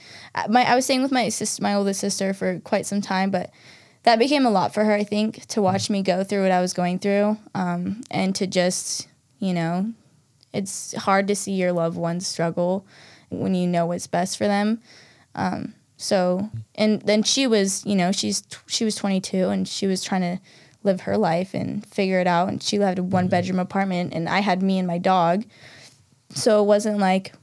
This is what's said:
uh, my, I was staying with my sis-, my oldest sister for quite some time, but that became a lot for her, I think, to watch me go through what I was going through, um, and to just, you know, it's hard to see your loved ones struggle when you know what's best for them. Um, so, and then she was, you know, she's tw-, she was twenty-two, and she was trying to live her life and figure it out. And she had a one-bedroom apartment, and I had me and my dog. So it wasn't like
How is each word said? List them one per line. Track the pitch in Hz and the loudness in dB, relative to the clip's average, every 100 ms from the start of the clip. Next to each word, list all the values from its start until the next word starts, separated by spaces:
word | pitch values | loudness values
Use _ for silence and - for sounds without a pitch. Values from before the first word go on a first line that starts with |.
| - - - | -14 -20 -10
uh, | - - | -6 2
my, | 240 247 | 4 4
I | 247 | 4
was | 262 | 2
staying | 262 | 0
with | 269 | 2
my | 254 226 | 0 0
sis-, | - 214 - | -2 -4 -2
my | 208 202 | 0 0
oldest | 196 190 | 0 -2
sister | 202 - 196 | -4 -2 -2
for | 196 185 175 | -2 -4 -4
quite | - 202 - | -2 -2 -2
some | 202 | -4
time, | 202 190 190 | -2 0 0
but | 190 - - - - - _ | -2 -6 -14 -20 -20 -20 _
that | - 226 | 2 4
became | 262 285 254 | 4 4 4
a | |
lot | 196 143 | 2 0
for | 208 | 0
her, | 214 | 2
I | 208 | 0
think, | 208 208 220 - - | 0 -2 -2 -4 -6
to | - | 0
watch | 190 190 - | 2 2 0
me | 202 | 0
go | 190 180 | 0 0
through | 196 202 | 0 0
what | 190 | 2
I | 180 | 2
was | 180 | 0
going | 180 175 185 | 0 -2 -2
through, | 202 202 208 214 - | 0 2 2 -2 -6
um, | 196 180 175 185 208 - | -4 -2 -2 -4 -6 -6
and | - 190 190 | -2 -2 -2
to | 185 | -2
just, | 185 180 185 - - - _ _ - | 0 0 0 -6 -8 -10 _ _ -6
you | 190 | -4
know, | 175 165 180 214 226 _ _ _ _ _ | -2 -2 -2 -4 -8 _ _ _ _ _
it's | - 196 - - - | -8 -6 -8 -10 -6
hard | 208 196 196 | 0 2 2
to | 202 | -2
see | - | -2
your | 190 180 | 0 0
loved | 175 165 175 | 0 -2 -2
ones | 170 175 185 | -4 -4 -6
struggle | - 165 160 175 190 - - - - - | -2 -2 0 0 -2 -6 -20 -20 -20 -10
when | 90 190 | -4 -2
you | 180 180 | 0 0
know | 175 170 | 0 0
what's | 175 - | -4 -4
best | 175 185 - | -4 -2 -2
for | 208 | 0
them. | 202 208 226 - - - _ _ - | 0 0 -2 -6 -20 -20 _ _ -6
Um, | 185 - - - _ - | -4 -4 -8 -12 _ -10
so, | - 196 180 180 208 - - - | -2 2 2 0 -4 -8 -10 -2
and | 214 214 | 0 2
then | - 214 | 2 2
she | 208 - 262 | 2 2 2
was, | 220 196 190 - | 2 2 -2 0
you | 196 | 2
know, | 175 | 2
she's | 196 214 202 | 0 -2 -4
tw-, | - - - | -8 -18 -8
she | - 220 | -2 -2
was | 208 | -2
twenty-two, | 202 190 190 190 185 | 0 -2 0 0 0
and | 202 185 | 0 -4
she | - 196 | -2 -2
was | 185 | -2
trying | - 185 | -2 -2
to | 175 185 - - - _ | -2 -4 -10 -20 -20 _
live | 202 190 | -2 -2
her | - 202 | 0 0
life | 185 165 185 | 2 0 -2
and | - - 208 - | -4 -4 -6 -6
figure | - 190 185 | -2 0 2
it | 180 | 2
out. | 170 185 | 2 0
And | - | -4
she | - 208 | -2 0
had | 202 180 | 0 0
a | |
one-bedroom | 180 190 180 180 180 185 | 0 0 2 0 0 -2
apartment, | 180 196 196 180 180 | -2 -2 0 -2 -2
and | - 165 | -4 -2
I | 185 | 0
had | 208 185 | 0 2
me | 190 190 | 2 2
and | 180 | 0
my | 175 | 0
dog. | 190 185 170 190 - - - - - - _ _ - - | 2 4 4 2 -2 -14 -20 -20 -20 -20 _ _ -12 -2
So | 240 214 | 4 4
it | 208 | 6
wasn't | 208 220 208 | 4 2 2
like | 190 190 190 - | 2 2 -2 -10